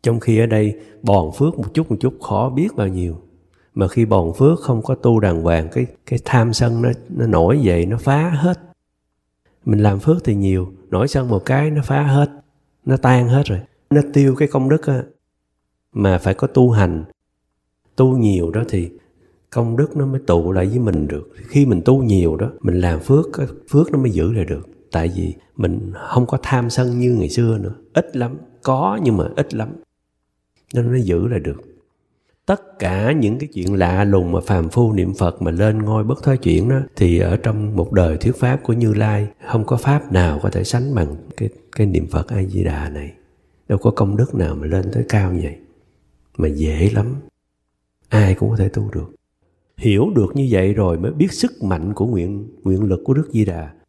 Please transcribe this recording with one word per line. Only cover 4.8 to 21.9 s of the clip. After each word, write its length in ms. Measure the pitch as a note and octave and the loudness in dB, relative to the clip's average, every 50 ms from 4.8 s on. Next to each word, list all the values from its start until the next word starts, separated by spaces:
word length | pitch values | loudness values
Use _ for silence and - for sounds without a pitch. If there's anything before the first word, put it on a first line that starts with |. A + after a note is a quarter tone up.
có 120 | G#2+ - C3 | -2 -4 -6
tu 260 | - - B2+ A#2 A2 | 0 2 2 4 4
đàng 220 | G#2 F#2+ E2+ E2 | 2 2 0 2
hoàng, 260 | E2 E2+ E2+ E2 D#2 - | 2 2 2 0 0 -2
cái, 140 | - B2 B2+ A#2+ - _ _ | -4 -4 -4 -6 -8 _ _
cái 120 | - B2+ A#2+ - | -6 -6 -6 -2
tham 280 | - - B2 A2+ A#2+ | 0 2 2 2 2
sân 300 | A2 - B2 A#2 A#2 A2+ | 0 0 0 0 0 0
nó, 80 | A#2+ B2 A#2+ A#2+ - - | 0 0 -2 -2 -8 -12
nó 180 | - - A#2 | -4 -2 0
nổi 320 | A2+ F#2 E2 E2 F2+ B2 D3+ | 2 4 4 4 4 4 2
dậy, 240 | B2+ F#2+ F2 E2+ F2 | 2 2 2 2 0
nó 100 | F#2 A2+ | 0 -2
phá 340 | A2+ - C3+ C#3 D3 D#3+ F3 | -2 0 0 0 2 0 0
hết. 300 | E3 C#3 D#3 F3+ F3+ F3 - - _ _ _ _ _ _ _ _ _ _ _ _ _ _ _ _ _ _ _ | 0 0 0 0 0 -2 -8 -20 _ _ _ _ _ _ _ _ _ _ _ _ _ _ _ _ _ _ _
Mình 140 | - G#2+ G#2 | 0 2 4
làm 200 | G#2 G#2 G2 G2+ | 4 4 2 2
phước 260 | - D3+ D#3+ F3 - | 2 2 0 2 0
thì 100 | - G#2 | -2 0
nhiều, 380 | G2+ G2 G2 F#2+ F#2 F2+ F#2 - - - - | 0 2 2 2 0 -2 -4 -10 -20 -8 -4
nổi 180 | - F2+ A#2 C#3+ | 0 0 0 0
sân 200 | - C#3 B2+ B2 | 0 -2 0 0
một 140 | A2 - - | -2 -2 0
cái 260 | - C3 C#3 D3 D#3 | 0 0 0 0 0
nó 120 | D3+ D3 | -2 -2
phá 200 | C#3 - C#3 C#3+ | -2 0 0 0
hết, 280 | D3 C#3+ C3+ C#3+ D3 C#3+ - - _ _ _ _ _ _ _ _ _ | 2 2 4 4 2 2 -2 -16 _ _ _ _ _ _ _ _ _
nó 120 | B2+ C3 | -2 -2
tan 320 | C3 - B2+ B2+ B2 A#2+ A#2 | 2 4 4 4 4 4 2
hết 140 | B2+ B2 A2 | 2 2 2
rồi. 140 | - G2+ F#2 - _ _ _ _ _ | 0 -4 -6 -6 _ _ _ _ _
Nó 100 | C#3+ D3 C#3+ C#3+ | 2 2 2 2
tiêu 220 | - C#3+ C#3 C3+ B2+ | 2 4 4 4 4
cái 140 | - D#3 C#3+ | 2 0 0
công 200 | - C3+ C3 C3+ | 0 -2 2 2
đức 180 | D3+ D#3 - | 0 0 0
á. 160 | - C3+ B2+ - - _ _ _ _ _ _ _ _ _ _ _ _ _ _ _ _ | -2 -2 -2 -4 -8 _ _ _ _ _ _ _ _ _ _ _ _ _ _ _ _
Mà 260 | _ - G2+ G2 F#2 F2 | _ 0 2 2 2 2
phải 160 | - F#2+ F#2+ | 2 -2 0
có 120 | - - | 0 -2
tu 240 | C3+ - C3 B2+ B2 | 0 4 4 4 6
hành, 340 | A#2 G#2+ G2 F2 D#2+ D#2+ D#2 - - _ _ _ _ _ _ _ _ _ _ _ _ _ _ _ _ | 6 4 2 2 0 -4 -8 -12 -20 _ _ _ _ _ _ _ _ _ _ _ _ _ _ _ _
tu 200 | - C3 C3 C3 | 2 2 4 4
nhiều 340 | B2+ A#2 G#2 G2 F2+ E2+ E2 | 2 2 2 2 2 -2 -2
đó 120 | - A2 A#2 - | -2 -4 -4 -2
thì 220 | - F#2 E2+ E2+ - - _ _ _ _ _ _ _ _ _ _ | -2 -4 -4 -4 -10 -18 _ _ _ _ _ _ _ _ _ _
công 260 | - B2 A#2 A2+ A#2 | -4 -2 -2 0 0
đức 200 | A#2+ D3 D3 - | -2 -2 -2 -2
nó 100 | D3+ C#3 | -4 -4
mới 140 | C#3 C3 C3+ - | -2 -4 -4 0
tụ 260 | - F2 E2+ E2 F2 | 2 2 2 2 0
lại 140 | F#2+ F#2 F#2 | 0 0 0
với 120 | G2 A2+ B2+ | 0 0 0
mình 300 | A#2+ G#2 F2 D2+ D2+ C#2+ | 0 0 0 -2 -2 -4
được. 220 | D2 D2 - - - - - | -6 -8 -10 -14 -20 -20 -20
Khi 200 | - - C#3+ C#3+ | -2 2 2 4
mình 160 | B2+ G#2 E2+ E2 | 4 2 2 4
tu 180 | B2 | 4